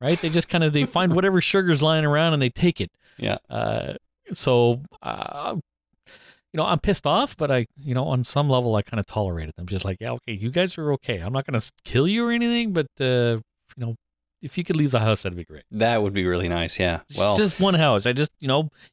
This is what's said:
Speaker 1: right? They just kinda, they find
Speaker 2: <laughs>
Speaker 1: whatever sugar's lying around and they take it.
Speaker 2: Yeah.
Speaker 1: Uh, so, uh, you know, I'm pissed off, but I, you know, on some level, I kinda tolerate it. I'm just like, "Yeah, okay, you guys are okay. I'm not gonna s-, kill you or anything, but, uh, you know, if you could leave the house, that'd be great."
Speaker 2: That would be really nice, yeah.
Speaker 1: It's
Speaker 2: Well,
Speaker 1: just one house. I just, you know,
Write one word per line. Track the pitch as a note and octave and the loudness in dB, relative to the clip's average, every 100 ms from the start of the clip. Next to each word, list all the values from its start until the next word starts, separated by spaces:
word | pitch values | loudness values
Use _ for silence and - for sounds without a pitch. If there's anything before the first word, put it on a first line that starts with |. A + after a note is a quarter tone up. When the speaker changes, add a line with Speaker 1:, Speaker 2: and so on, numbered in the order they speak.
Speaker 1:
right? | C3 F3 | -2 0
They | E3 | 0
just | E3 - | 0 0
kinda, | E3+ D#3 | 2 2
they | D3 | 2
find | C3 E3+ F#3 | 0 2 2
Speaker 2:
<laughs> | E3+ | 2
Speaker 1:
whatever | G3 F#3 | 2 2
sugar's | - G3 F3+ C#3+ | 2 2 2 2
lying | D#3 D#3+ | 2 2
around | D3+ D3 E3 | 2 2 2
and | D3 | 2
they | B2 | 0
take | - F3 - | 2 0 0
it. | G2 - _ - | -4 -10 _ -8
Speaker 2:
Yeah. | G2+ - - | -4 -4 -6
Speaker 1:
Uh, | A2+ G#1+ A1 - - - _ - | -4 -2 -2 -6 -10 -18 _ -10
so, | - C3+ A#2+ A#2+ B2 D3 - | -2 2 4 4 0 -6 -12
uh, | - - - C#3+ D3+ D#3+ - _ _ _ - | -10 -8 -10 -8 -8 -8 -8 _ _ _ -20
you | - - _ _ D3 | -20 -20 _ _ -4
know, | |
I'm | - D#3 | -2 0
pissed | G#3 F#3+ C#3+ | 0 0 0
off, | F#3 C#4 - | 0 0 -2
but | C#3+ | 0
I, | B2+ A2+ - | 0 -2 -6
you | C#3 | -4
know, | B2+ | -2
on | D3+ B2+ | 0 -2
some | A#2+ C#3+ D3 | 0 0 2
level, | B2+ B2 G#2+ | 2 2 0
I | |
kinda | - A2 | 0 -4
tolerate | - G#2+ F#2+ E2 D#2 | -4 -2 -2 -4 -8
it. | - | -10
I'm | F2+ | -8
just | F#2+ | -6
like, | G2 F2+ | -4 -6
"Yeah, | A#2 | -8
okay, | A#2+ - | -8 -8
you | G2+ A#2 | -6 -2
guys | E3+ F#3 E3+ | -2 -2 -2
are | D3+ | -4
okay. | C#3 - F#2+ | -2 -4 -4
I'm | F2+ | -4
not | C3+ - | -4 -2
gonna | A#2+ | -4
s-, | - - | -4 -8
kill | - C3 E3 | -2 0 2
you | A3 A#3 | 2 0
or | |
anything, | A#3 A#3 A#3+ A3+ | 0 0 0 0
but, | E3+ C3+ - | -2 -2 -2
uh, | C3 B2 A#2+ A2+ - _ _ - | 0 2 2 0 -6 _ _ -10
you | |
know, | A#2 A2+ _ _ _ _ | -8 -8 _ _ _ _
if | C#3+ - | -10 -4
you | |
could | E3+ D#3 | -2 0
leave | C#3+ | 2
the | A#2+ | 2
house, | A2 G#2 | 2 0
that'd | F#2+ F2 | -2 -8
be | |
great." | E2 D2+ - | -12 -18 -10
Speaker 2:
That | G#2 A2+ A#2 | 0 2 2
would | G2+ | 2
be | G2 F2+ | 2 2
really | F2 F2 | 2 0
nice, | E2+ E2 - | -2 -2 0
yeah. | F2+ E2 - | -2 -2 -6
Speaker 1:
It's | - | 0
Speaker 2:
Well, | G#3 G3+ | 2 4
Speaker 1:
just | G#3 - | 2 0
one | G3 | 2
house. | E3+ D3 G#2 A#2+ | 4 4 2 0
I | |
just, | B2 D3+ _ | 0 -2 _
you | C3+ | -2
know, | C#3 D#3 - - | 0 -2 -8 -20